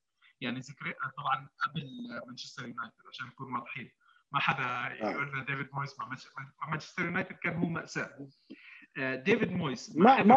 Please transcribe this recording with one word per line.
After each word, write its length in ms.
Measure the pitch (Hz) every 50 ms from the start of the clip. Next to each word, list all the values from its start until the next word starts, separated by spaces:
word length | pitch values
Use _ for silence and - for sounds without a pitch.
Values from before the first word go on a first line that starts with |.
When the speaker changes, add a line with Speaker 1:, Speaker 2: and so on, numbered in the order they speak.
| _ _ _ _ _ - _ _
Speaker 1:
يعني 200 | 135 123 120 131
ذكرى، 340 | - - 139 - 139 170 - - 135 135 -
طبعًا 320 | 151 143 135 131 - - - _ -
قبل 240 | - - - - 135 127 - 120 120 120 120 117 -
مانشستر 360 | 127 123 - - - - -
يونايتد، 320 | 120 117 113 117 - 110 - _ _ 127
عشان 180 | - - 127
نكون 280 | 123 - - 131 120 123
واضحين. 360 | 123 - - - 127 113 - - _ _ _ _ _ _ _
ما 60 | 139 139
حدا 220 | - - 147 139 131
Speaker 2:
آه. 460 | 123 123 120 123 131 123 123 - 202
Speaker 1:
يقول 160 | - 147 143 143
لنا 120 | 139 135 127
ديفيد 220 | 135 139 135 131 -
مويس 260 | 139 143 139 135 - -
مع 100 | 120 -
مانش-، 200 | 127 - - - - 151 135 139 - _
مع 80 | 143 151
مانشستر 340 | 160 156 - - - 190 175
يونايتد 320 | 175 175 185 185 - -
كان 180 | - - 175 165
هو 120 | 165 175
مأساة. 600 | 170 165 160 - - - 151 - - - 139 143 139 - _ _ - 147 - - - - - - - - 151
آه، 160 | 135 131 131
David 380 | 131 131 190 220 220 220 180
مويس 440 | 185 180 170 139 127 - - - -
مع 200 | 151 185 240 269
Speaker 2:
ما، 60 | 240
ما 120 | 190 202 247